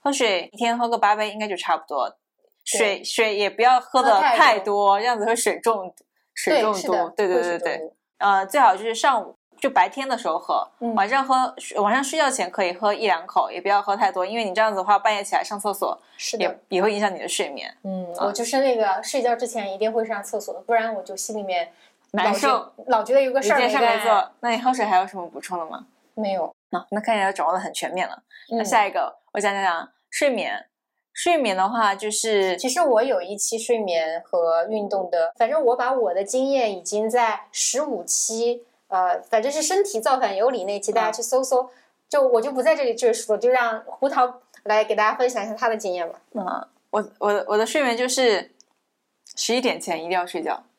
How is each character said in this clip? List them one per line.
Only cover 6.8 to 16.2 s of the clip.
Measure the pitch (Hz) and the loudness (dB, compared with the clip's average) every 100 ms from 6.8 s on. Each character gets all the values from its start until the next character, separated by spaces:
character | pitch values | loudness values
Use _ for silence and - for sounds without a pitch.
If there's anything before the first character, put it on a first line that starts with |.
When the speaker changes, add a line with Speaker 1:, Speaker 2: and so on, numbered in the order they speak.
Speaker 2:
对， | |
是 | 180 | -2
的， | 196 165 - | -2 -2 0
Speaker 1:
对， | 196 | 2
对， | |
对， | 175 | 2
对。 | |
Speaker 2:
会 | |
水 | 175 170 | 0 -2
中 | 170 147 160 | -4 -4 -8
毒。 | _ _ _ | _ _ _
Speaker 1:
呃， | 202 196 190 | 2 2 2
最 | 294 | 4
好 | 240 185 | 4 4
就 | |
是 | 220 | -2
上 | 220 294 240 | 0 0 0
午， | 170 - _ _ | -4 -18 _ _
就 | 277 | 0
白 | - 185 | 2 2
天 | - 269 | 0 -4
的 | 247 | -2
时 | 175 | -2
候 | 156 | -4
喝， | - 156 - _ | -2 -2 -2 _
Speaker 2:
嗯。 | 233 | -4
Speaker 1:
晚 | 220 202 | 0 2
上 | 269 262 | 0 2
喝， | 262 247 - - - | 2 2 -4 -8 -2
晚 | 208 | 2
上 | 247 | 2
睡 | 277 320 | 0 0
觉 | 285 | 0
前 | 254 180 | 0 -4
可 | - 185 | -2 -2
以 | |
喝 | 180 214 | 0 0
一 | 185 214 | 0 0
两 | 165 185 | 0 0
口， | 185 117 | -2 -2
也 | 165 | -4
不 | 190 | 0
要 | 202 | 0
喝 | 202 202 | 2 0
太 | 208 | 0
多， | 185 185 | 0 -4
因 | 233 | -2
为 | |
你 | 214 | -2
这 | 185 | 0
样 | 220 | 0
子 | 196 | 0
的 | |
话， | 190 202 | 2 4
半 | 220 208 | 4 0
夜 | |
起 | 202 | -2
来 | 170 | -2
上 | 180 208 | -2 -6
厕 | 208 | -6
所 | 196 151 - _ | -4 -4 -6 _
Speaker 2:
是 | - | -12